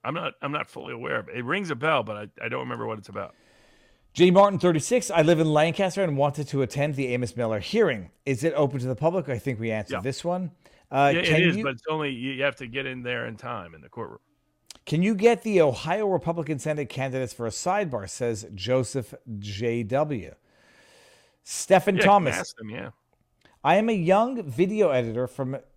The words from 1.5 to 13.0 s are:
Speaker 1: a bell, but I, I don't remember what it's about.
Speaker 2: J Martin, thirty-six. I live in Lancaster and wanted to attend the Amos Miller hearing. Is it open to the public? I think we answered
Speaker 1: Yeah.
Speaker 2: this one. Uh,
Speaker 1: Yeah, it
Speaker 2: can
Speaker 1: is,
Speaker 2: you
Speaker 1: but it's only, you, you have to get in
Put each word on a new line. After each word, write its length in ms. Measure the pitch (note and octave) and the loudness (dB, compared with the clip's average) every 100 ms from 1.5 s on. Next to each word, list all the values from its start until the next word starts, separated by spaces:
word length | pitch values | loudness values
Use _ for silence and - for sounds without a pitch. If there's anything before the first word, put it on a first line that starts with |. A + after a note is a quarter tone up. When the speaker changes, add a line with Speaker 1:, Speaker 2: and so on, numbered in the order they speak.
| F#3 F#3 | -4 -4
Speaker 1:
a 60 | B2+ | -4
bell, 260 | D#3 D3 | 0 0
but 140 | G#2+ G#2 | -2 -8
I, 280 | G#2+ - | -12 -10
I 40 | A#2 | -6
don't 120 | B2+ | -6
remember 260 | B2+ A#2 A2+ | -6 -8 -6
what 120 | A2 | -8
it's 100 | G2+ | -10
about. 260 | G2+ F#2+ _ _ _ _ _ _ _ _ | -10 -10 _ _ _ _ _ _ _ _
Speaker 2:
J 160 | - F3+ | 4 6
Martin, 280 | F#3 G3+ F#3+ | 8 6 6
thirty-six. 520 | F3+ D#3 - B3 - | 2 2 2 0 2
I 120 | E3+ | 4
live 180 | D#3 E3 | 6 6
in 120 | D#3+ | 4
Lancaster 500 | D3+ D#3+ D#3+ F#3+ G3 | 4 2 2 -2 0
and 140 | F#3 C#3 | 0 2
wanted 320 | C#3+ C#3 C#3+ | 0 0 -4
to 140 | C#3 | -2
attend 320 | C3 C#3+ D3 | -2 0 -2
the 140 | C#3 C3 | -2 -2
Amos 280 | B2 B2 A#2+ | -2 -2 -2
Miller 220 | A#2 A2 | -2 -2
hearing. 500 | F#2 A3 G3 A2+ E2+ _ | -2 2 2 2 -8 _
Is 200 | - B2+ | -4 0
it 100 | D#3+ | 0
open 260 | C#3+ C#3+ C3+ | 2 0 0
to 60 | B2+ | -4
the 100 | B2 | 0
public? 320 | D#3 F#3 D3+ | 0 0 -4
I 100 | A#2 | -4
think 220 | - A2 | -4 -4
we 100 | A2+ | -4
answered 260 | A2 G2+ C3 | -4 -4 -6
Speaker 1:
Yeah. 40 | |
Speaker 2:
this 240 | A2+ C3 | -4 -6
one. 280 | E3+ F3+ F3+ _ _ _ _ | -6 -4 -6 _ _ _ _
Uh, 200 | C3+ C#3+ | 2 4
Speaker 1:
Yeah, 80 | D#3+ | 4
it 60 | F3+ | 2
Speaker 2:
can 160 | D#3 | 4
Speaker 1:
is, 140 | F3+ G#3+ | 4 2
Speaker 2:
you 60 | |
Speaker 1:
but 80 | C#3+ | -4
it's 100 | B2 - | -6 -6
only, 200 | D#3 D3 | -4 -4
you, 220 | B2 C3 | -6 -8
you 100 | C3 | -2
have 120 | C#3 C3+ | -2 -4
to 100 | B2+ | -10
get 200 | B2+ C3+ | -8 -6
in 160 | B2+ | -8